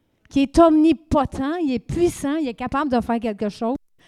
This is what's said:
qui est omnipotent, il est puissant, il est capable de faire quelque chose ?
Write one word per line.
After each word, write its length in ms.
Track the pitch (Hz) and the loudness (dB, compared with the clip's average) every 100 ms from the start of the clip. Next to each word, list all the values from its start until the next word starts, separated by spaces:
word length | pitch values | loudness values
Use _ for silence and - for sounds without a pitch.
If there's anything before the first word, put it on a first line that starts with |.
| _ _ _ | _ _ _
qui 120 | 277 | -2
est 180 | 277 320 | 2 6
omnipotent, 960 | 330 311 320 - - 302 262 - 269 359 | 6 6 4 2 0 -2 -2 -4 -6 -4
il 160 | 294 | -2
est 60 | 247 | -4
puissant, 560 | - 330 349 - 277 311 | -4 -2 -2 -2 -6 -4
il 120 | 269 | -6
est 60 | |
capable 380 | - 254 277 302 | -6 -6 -4 0
de 100 | 240 | -2
faire 180 | 226 233 | 0 -4
quelque 300 | 220 202 208 | -4 -6 -6
chose ? 280 | - 226 277 _ _ | -4 -6 -6 _ _